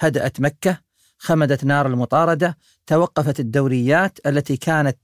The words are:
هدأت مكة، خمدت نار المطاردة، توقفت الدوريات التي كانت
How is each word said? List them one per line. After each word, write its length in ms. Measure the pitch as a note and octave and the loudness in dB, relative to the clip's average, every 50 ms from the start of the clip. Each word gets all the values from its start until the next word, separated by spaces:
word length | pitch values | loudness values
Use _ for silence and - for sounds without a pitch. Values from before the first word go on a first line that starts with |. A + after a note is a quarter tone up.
هدأت 400 | - D#3 C#3+ C#3+ - C3+ - - | -2 0 0 0 -2 -4 -4 -2
مكة، 400 | C3+ D3 D3+ - - F#3+ F3+ - _ _ _ _ _ _ _ - | -2 -4 -2 -2 -2 -2 -2 -4 _ _ _ _ _ _ _ -8
خمدت 460 | - - E3 D#3+ D3+ C3+ C#3 C3+ C#3+ | -2 0 0 2 2 2 0 0 0
نار 220 | C3+ C#3+ C#3+ C#3+ | 0 2 2 2
المطاردة، 720 | C3+ B2+ B2 B2 - C#3 D3+ E3 E3 E3 C#3+ F3 E3+ D#3 - _ _ _ _ _ | 0 0 -2 -2 0 0 2 2 2 0 0 0 -2 -4 -6 _ _ _ _ _
توقفت 540 | - D#3+ D#3+ F3 E3+ - D#3 C#3 D3+ C3+ - | 0 2 2 2 0 0 -2 -2 -2 -2 -4
الدوريات 800 | C3+ A2+ A2 C#3+ C#3 C3 C3 B2 A#2+ C3 D3 F3 F#3+ F#3+ - - - | -4 -2 0 0 0 0 0 0 0 2 2 2 0 -2 -4 -6 -4
التي 300 | C#3 C#3+ C#3+ C#3+ - C#3 | -2 -2 -2 -2 -2 -4
كانت 400 | B2+ - E3+ D#3+ D#3 D3 C#3 A#2 - | -4 -2 -2 0 0 0 0 -2 -2